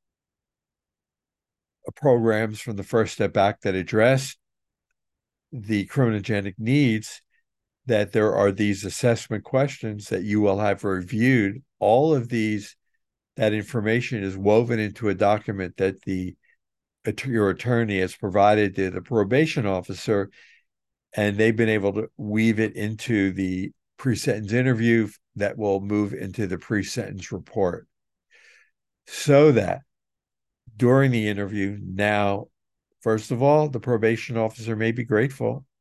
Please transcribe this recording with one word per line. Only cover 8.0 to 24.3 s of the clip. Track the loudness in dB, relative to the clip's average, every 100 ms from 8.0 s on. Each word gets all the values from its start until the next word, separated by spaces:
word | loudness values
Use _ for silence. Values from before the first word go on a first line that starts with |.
| 0
there | 2 2 2
are | 2
these | 2 0 -2 -6
assessment | -2 0 0 -4 -10
questions | -4 -2 -2 -4 -10 -10 -6
that | -6
you | -2 0
will | 2 2
have | 0 -2
reviewed. | -2 -4 -4 0 2 2 2 -4 -14 _
All | 2 4 2
of | 0 -2
these, | -2 -2 -2 -6 -18 _ _ _ _ _ -2
that | 0
information | 0 -4 -4 0 0 0 -4
is | -6 -2
woven | 2 4 2 -2
into | -4 -4 -4
a | 0
document | 2 2 -2 -6 -8 -2
that | -4 -4
the | -6 -6 -6 -12 _ _ _ _ _ _ -8
att-, | -6 -4
your | 0 2
attorney | 0 0 0 0 0
has | -2 -4
provided | -2 4 6 6 2 0
to | -4
the | -4
probation | -2 0 2 2 0 -2 -2
officer, | -4 -6 -8 -2 -2 -2 -10 -20 _ _ _ _ _ _
and | -2 -2 2
they've | 2 2
been | 0
able | 0 0
to | -2 -6 -10
weave | -4 0 2 2
it | -2 -4
into | -8 -6 -2 0 0
the | 0 -4 -4 -6 -12 _ -6
pre-sentence | -4 -2 -2